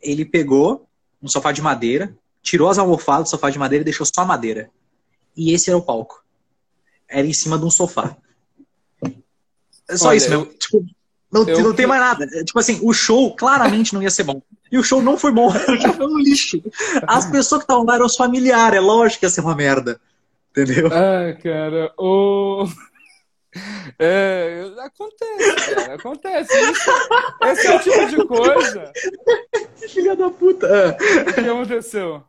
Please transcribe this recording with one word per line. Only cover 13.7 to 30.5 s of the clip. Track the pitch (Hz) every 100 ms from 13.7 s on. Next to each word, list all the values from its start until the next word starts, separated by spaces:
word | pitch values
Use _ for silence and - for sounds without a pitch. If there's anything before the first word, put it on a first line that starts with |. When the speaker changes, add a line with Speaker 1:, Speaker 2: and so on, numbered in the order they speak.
| 208 220
Speaker 1:
não | 202
ia | 196
ser | -
bom. | 170 139 _ _ _
E | 254
o |
show | 240 262
não | 247 294
foi | 285
bom. | 226 240
<laughs> | 208 - 240
O |
show | -
foi | - 277
um | 302
lixo. | 277 285 - 165 220 - 427 320 160
As | 233 185
pessoas | 277 254 302
que | -
estavam | 254 226
lá | 240
eram | 240
os | -
familiares. | 247 247 254 240 226 202
É |
lógico | 190 220 233 220
que | 180
ia |
ser | 175
uma | 160 151
merda. | 143 135 120 117 _ _ _ _ _
Entendeu? | - 135 131 165
Speaker 2:
Ai, | 165 190 185 175 165
cara, | 170 156 156 160 156 -
o | 190 190 202 202 196 196 202
<laughs> | - - _ _ _ _ _ _ 180 196 208 170 -
É, | 160 190 196 185 170 170 190 208
acontece, | 269 _ 427 427 453 427 427 - - 403
cara, | 339 269
acontece. | 240 294 381 349 - 539 440
Isso, | 339 - 494 - 466 494 -
esse | - - 392
é | 359
o |
tipo | 359 453 311
de | 302 415
coisa. | 240 247 285 - 190 156
Speaker 1:
<laughs> | - 392 381 - 466 - 453 415 -
Que | 440
filha | - 359 381
da | 359
puta. | 359 359